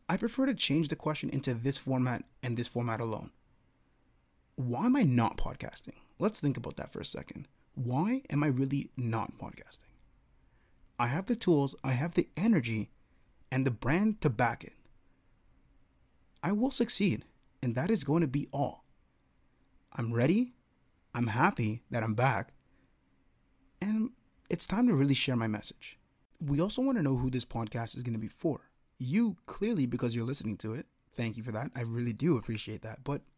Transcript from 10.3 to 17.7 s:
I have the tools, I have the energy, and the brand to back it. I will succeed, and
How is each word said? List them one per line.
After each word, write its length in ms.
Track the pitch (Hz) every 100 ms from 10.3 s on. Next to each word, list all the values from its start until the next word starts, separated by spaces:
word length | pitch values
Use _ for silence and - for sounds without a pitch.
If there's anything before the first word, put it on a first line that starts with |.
| _ _ _ _ _ - -
I 80 | 120
have 180 | 151 190
the 100 | 240
tools, 400 | - 151 139 -
I 100 | -
have 200 | 123 170
the 160 | 175 - -
energy, 540 | 214 190 117 110 101 - _ _ _ _ -
and 140 | 131 131
the 60 |
brand 500 | 117 117 165 214 214
to 80 | 147
back 340 | 107 120 113
it. 120 | - - - - _ _ _ _ _ _ _ _ _ _ _ _ _ _
I 80 | 151
will 180 | 208 254
succeed, 560 | - 254 - 196 110 - _ _ -
and 100 | 127